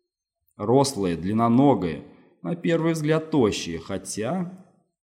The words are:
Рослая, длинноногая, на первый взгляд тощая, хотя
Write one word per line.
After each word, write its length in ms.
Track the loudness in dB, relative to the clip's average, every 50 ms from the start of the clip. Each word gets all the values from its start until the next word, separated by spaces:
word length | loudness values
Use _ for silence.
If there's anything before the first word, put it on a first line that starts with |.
| _ _ _ _ _ _ _ _ _ _ _
Рослая, 600 | -6 -2 2 4 4 4 2 0 -2 -2 -2 -2
длинноногая, 880 | -2 -2 -2 0 2 2 4 4 6 6 6 4 4 0 -2 -4 -6 -10 -16 -20 -20 _ _ _ _ -8
на 120 | -8 -6
первый 380 | -4 -2 0 0 2 0 0 -2
взгляд 400 | -2 0 0 0 0 0 0 0
тощая, 480 | 2 2 2 2 -2 -6 -8 -10 -10
хотя 840 | -8 -8 -8 -8 -8 -8 -8 -6 -6 -4 -4 -4 -6 -8 -10 -16 -20 _ _ _ _ _ _ _ _